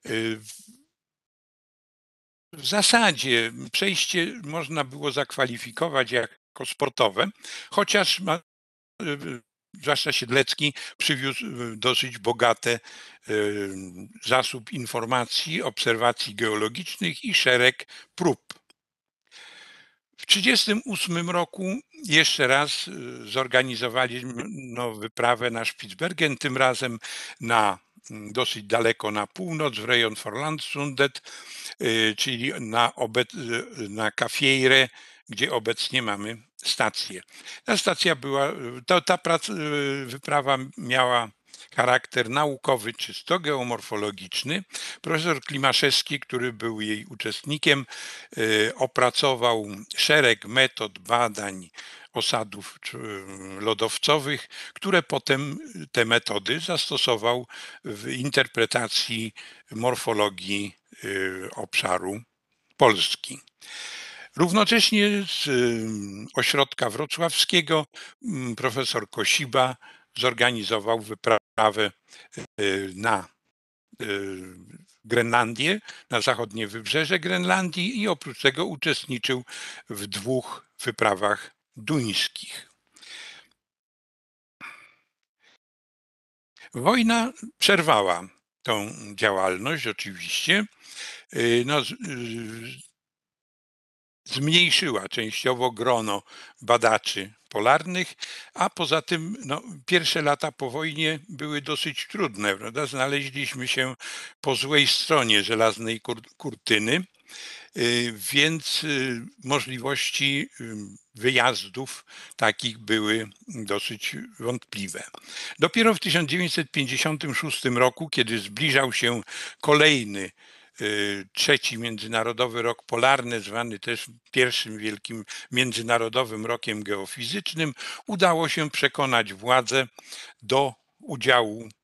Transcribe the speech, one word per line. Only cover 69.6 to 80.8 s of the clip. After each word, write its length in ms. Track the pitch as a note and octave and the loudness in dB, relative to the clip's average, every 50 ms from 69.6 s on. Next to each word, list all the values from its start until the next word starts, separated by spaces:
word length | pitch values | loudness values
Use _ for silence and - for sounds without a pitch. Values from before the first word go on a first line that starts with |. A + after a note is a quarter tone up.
| B2+ B2+ B2+ _ - - - - _ _ _ - | 4 4 0 _ -14 -20 -20 -20 _ _ _ 0
zorganizował 800 | - C3 A#2+ A2+ A#2+ B2 B2 A2+ G#2 G2 A2+ G#2+ G2+ A2 A2+ A#2 | 0 0 2 4 2 2 2 0 -2 0 -2 0 0 0 -2 -2
wyprawę, 920 | G#2+ G#2+ A2 - - - A2+ G#2 _ _ _ - A2 A2 G2+ G#2+ G#2+ G2+ - _ _ _ - - - _ - - - - _ - | -2 -8 -12 -4 2 4 4 4 _ _ _ 4 4 4 4 4 -2 -2 -2 _ _ _ -20 -20 -20 _ -14 -14 -14 -14 _ -2
y, 320 | G#2 G2+ F#2+ G2 G2 G2 F#2 | 0 0 0 0 -2 -6 -8
na, 340 | F#2+ G#2 A#2 A2 G2 F2+ - _ _ _ _ _ _ _ _ _ _ _ _ - _ - | -2 0 0 0 0 -2 -8 _ _ _ _ _ _ _ _ _ _ _ _ -14 _ -4
y, 380 | A2 G2+ G2+ G2 G2 F#2+ F#2 F#2 F#2 F#2 F2+ F2+ - - - - _ _ _ _ | -4 -2 -2 -2 -6 -8 -10 -12 -14 -16 -20 -20 -20 -20 -20 -20 _ _ _ _
Grenlandię, 760 | A2 - A#2+ A2+ A#2 A#2 A#2+ A#2+ A2 A#2+ A2 C3+ D#3+ G3 G#3+ _ - - - - _ | 0 2 2 4 6 6 4 4 4 0 -2 0 0 0 0 _ -12 -20 -20 -10 _
na 100 | B2 A#2+ | -2 0
zachodnie 480 | G#2 - B2 G#2 A#2+ G#2+ G2 A2 A2+ G2+ | 2 2 2 0 -2 -6 -4 -6 -6 -6
wybrzeże 500 | G2+ A2+ A2 G#2 - D#3 D#3+ C#3+ F#3+ F3+ | -6 -10 -8 -2 0 0 0 2 0 -2
Grenlandii 800 | D3+ F3 F#3 F3+ F3+ F3+ F#3 F#3+ F#3 F3+ D3+ F3+ F3 G3 C4+ A#3 | 0 0 -2 0 2 2 2 2 2 -2 -2 -2 -4 -2 -2 -2
i 80 | G#3 G#3+ | 0 -2
oprócz 320 | F3 - - C#3+ B2 - | -2 -2 -6 -14 -12 2
tego 260 | - C#3 C3 D3 F3 | 2 2 2 2 -4
uczestniczył 800 | G#3 F3 C#3 - E3 C#3 - - - C3 A#2+ - - C3 B2+ B2 - - - - - - - - _ | -4 -4 -4 -2 -2 -2 -2 -2 -6 -8 -6 -2 -2 -2 -2 -4 -10 -14 -14 -14 -14 -14 -16 -14 _
w 160 | A#2 G2+ G2+ | -10 -10 -8
dwóch 600 | G2+ G2 G2+ G2 A2+ B2+ - - - - - - _ _ _ | -8 -8 -8 -4 -2 -2 -2 -2 -6 -14 -14 -16 _ _ _